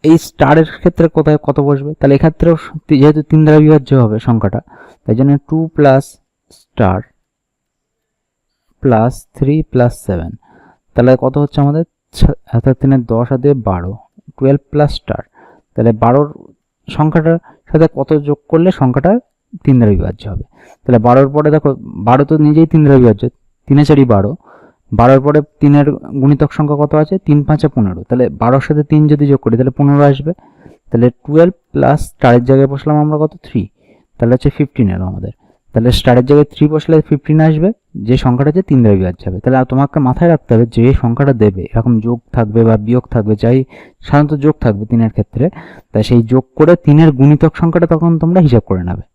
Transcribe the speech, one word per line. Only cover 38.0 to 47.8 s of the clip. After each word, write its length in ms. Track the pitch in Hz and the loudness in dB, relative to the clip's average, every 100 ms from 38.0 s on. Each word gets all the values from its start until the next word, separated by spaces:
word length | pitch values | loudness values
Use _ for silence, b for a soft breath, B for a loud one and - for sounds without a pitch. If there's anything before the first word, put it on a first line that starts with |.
| 107 | -2
যে 80 | 127 | -2
সংখ্যাটা 260 | 131 123 143 | 0 0 0
হচ্ছে 120 | 170 190 | -2 0
তিন 80 | 135 | 2
দ্বারা 120 | 113 98 | 2 2
বিভাজ্য 220 | 92 87 - | -2 -6 -12
হবে। 120 | 92 | -6
তাহলে 140 | - 131 127 | -2 -2 -2
তোমাকে 260 | 131 139 156 131 | -2 -2 -2 -2
মাথায় 220 | 127 170 | 0 0
রাখতে 160 | 156 - | 0 0
হবে, 120 | 113 117 117 | 0 0 2
যে 100 | 120 135 | 2 2
সংখ্যাটা 320 | 117 120 139 120 | -2 -2 -2 2
দেবে, 200 | 107 95 - | 0 -2 -6
এরকম 220 | 117 117 113 113 | -4 -2 -2 -2
যোগ 120 | 120 _ - | -8 _ -4
থাকবে 240 | 107 113 113 | -2 0 2
বা 80 | 110 107 | 0 -2
বিয়োগ 180 | 123 - | -4 -2
থাকবে, 200 | 120 104 107 | -6 -4 -2
যাই 140 | 113 131 131 B B B - | 0 -2 -4 B B B -2
সাধারণত 240 | 143 147 151 147 | 0 0 0 -2
যোগ 100 | - 123 | 0 -4
থাকবে 180 | 101 107 | -4 -4
তিনের 200 | 117 113 - | -2 -2 -4
ক্ষেত্রে, 300 | - 117 151 B B B _ | -6 -4 -4 B B B _
তাই 120 | 107 107 | -4 0
সেই 120 | 120 113 | 0 2
যোগ 120 | 127 - - | -2 -2 0
করে 160 | 156 175 - | 2 4 2
তিনের 240 | 147 160 131 | 4 4 4
গুণিতক 320 | 139 147 160 - | 2 4 0 0
সংখ্যাটা 260 | 165 170 | -2 0